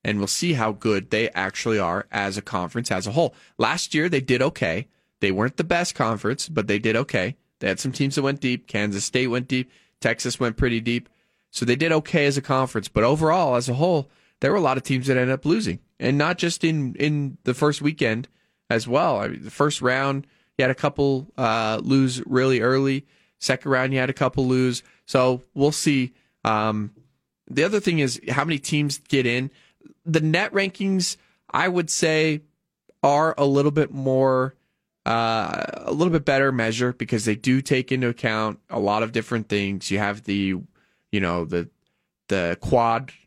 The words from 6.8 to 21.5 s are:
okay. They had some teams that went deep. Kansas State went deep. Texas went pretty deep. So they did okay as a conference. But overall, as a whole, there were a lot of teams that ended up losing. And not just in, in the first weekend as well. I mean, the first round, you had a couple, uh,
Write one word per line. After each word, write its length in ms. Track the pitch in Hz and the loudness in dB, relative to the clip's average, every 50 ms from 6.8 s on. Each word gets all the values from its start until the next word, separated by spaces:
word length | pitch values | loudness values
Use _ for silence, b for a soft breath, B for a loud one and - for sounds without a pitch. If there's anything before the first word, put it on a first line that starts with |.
| 110 113 110 | 0 0 0
okay. 400 | 113 143 - - 104 90 113 139 _ _ _ _ _ | 0 -2 -2 -2 -2 -2 -2 -6 _ _ _ _ _
They 80 | 131 | -4
had 120 | 101 92 - | -4 -2 -2
some 120 | - 135 | -4 -8
teams 240 | 127 - 143 139 139 | -2 -2 -2 0 0
that 60 | 151 | 0
went 180 | 135 139 139 139 | 0 0 -2 -2
deep. 280 | - 127 123 123 _ | -2 -2 -2 -4 _
Kansas 360 | - - 104 104 104 98 98 - | -6 -4 -2 -2 -2 -2 -4 -6
State 240 | - - 127 131 | -2 0 0 0
went 200 | 123 117 127 127 | 0 -2 -2 -2
deep. 240 | - 135 127 127 b b b b b b b | -2 -2 -2 -2 b b b b b b b
Texas 380 | - 120 113 - - 127 120 - | -2 -2 -2 0 -4 -6 -2 -2
went 180 | 127 117 113 | -2 -2 0
pretty 220 | - 139 123 117 117 | 0 0 0 0 0
deep. 300 | 113 120 120 120 - _ _ _ _ _ _ _ _ _ | -2 -2 -2 -2 -4 _ _ _ _ _ _ _ _ _
So 140 | - - 120 | -6 -2 2
they 100 | 120 123 | 2 2
did 160 | 143 160 165 | 2 2 2
okay 340 | 160 156 151 - - 160 143 | 2 2 0 2 0 2 2
as 120 | 143 139 | 2 2
a 40 | 139 | 0
conference. 460 | 135 - 139 131 131 127 - 113 98 | -2 0 0 0 0 0 -2 -6 -6
But 160 | - _ 107 110 | -2 _ 2 4
overall, 520 | 123 147 156 160 156 165 185 170 139 123 | 4 4 2 2 2 2 2 2 2 2
as 120 | 120 120 | 0 0
a 60 | 127 120 | -2 0
whole, 360 | 131 160 185 175 151 135 b b b b b b b | 0 2 2 2 0 -2 b b b b b b b
there 100 | - 139 | 0 2
were 60 | 185 | 2
a 40 | 202 | 2
lot 160 | 165 131 131 | 2 2 0
of 60 | 131 - | 0 0
teams 240 | - 135 127 123 | 0 -2 0 2
that 100 | 135 131 | 2 2
ended 160 | 127 127 127 131 | 2 2 2 0
up 120 | 131 - | 0 0
losing. 340 | 147 170 226 220 110 87 - _ _ _ _ | 0 0 2 0 -2 -4 -6 _ _ _ _
And 180 | - 123 143 | -2 0 2
not 200 | 143 147 170 180 | 2 2 0 0
just 260 | - - 170 170 - - | -2 -2 -2 -2 0 0
in, 300 | 160 160 151 139 123 - | 0 0 0 -2 -4 -2
in 420 | - 135 151 151 147 143 135 131 - _ | -2 -2 0 0 -2 -2 -4 -8 -6 _
the 80 | 127 123 | -4 -2
first 280 | - 147 151 147 - | 2 0 0 0 0
weekend 460 | 143 147 156 - 139 113 110 113 - _ _ _ _ _ _ _ _ _ | -2 -2 0 0 0 0 0 -2 -6 _ _ _ _ _ _ _ _ _
as 180 | 120 113 117 | -2 -2 0
well. 300 | 120 120 147 175 170 131 101 | 0 0 2 2 2 0 0
I 100 | 104 113 | -2 -4
mean, 140 | - - - | -6 -10 -12
the 60 | - | -16
first 300 | - - 143 151 147 - | -2 0 0 0 0 0
round, 460 | 127 123 127 131 135 139 139 139 139 b b b b b b | 0 0 0 0 0 -2 -2 -4 -6 b b b b b b
you 60 | - 131 | 0 0
had 80 | 131 | 0
a 40 | 131 | 0
couple, 520 | - - 143 - - 143 139 135 131 143 - _ | 0 -2 -2 0 0 0 2 0 -2 -4 -8 _
uh, 420 | - 127 113 | -2 0 0